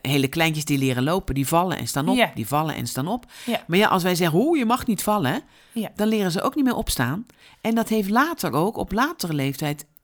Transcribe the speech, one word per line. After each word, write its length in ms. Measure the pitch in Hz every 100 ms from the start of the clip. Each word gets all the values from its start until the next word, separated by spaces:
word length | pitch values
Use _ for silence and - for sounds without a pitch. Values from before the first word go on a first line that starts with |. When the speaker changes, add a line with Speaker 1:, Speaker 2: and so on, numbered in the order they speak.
Speaker 1:
hele 260 | - 143 135
kleintjes 380 | 160 165 151 147
die 120 | 139
leren 260 | 135 127
lopen, 320 | 135 190 190 135
die 120 | 131
vallen 300 | 165 185 -
en 100 | 120
staan 220 | 139 147
op, 60 | 254
Speaker 2:
Ja. 160 | 190 -
Speaker 1:
die 120 | 107
vallen 280 | 143 160 -
en 120 | 120
staan 200 | - 156
op. 180 | 240 - - -
Speaker 2:
Ja. 180 | 226 -
Speaker 1:
Maar 100 | 175
ja, 100 | 214
als 160 | 185
wij 120 | 180 170
zeggen: 240 | 175 156
"Hoe, 180 | 285 330
je 80 | 226
mag 200 | 240 -
niet 180 | 196
vallen", 380 | - 208 131 185 - _ _
Speaker 2:
Ja. 200 | 233 202 -
Speaker 1:
dan 120 | 214
leren 240 | 220 190
ze 100 | 165
ook 140 | - 302
niet 100 | 254
meer 100 | 233
opstaan. 500 | - - 120 170 - _ - -
En 140 | 226 226
dat 140 | 220
heeft 200 | 214 196
later 420 | 226 311 330 170
ook, 260 | 127 185 -
op 140 | -
latere 420 | 202 277 - 175
leeftijd, 520 | 147 135 135 151 147 - _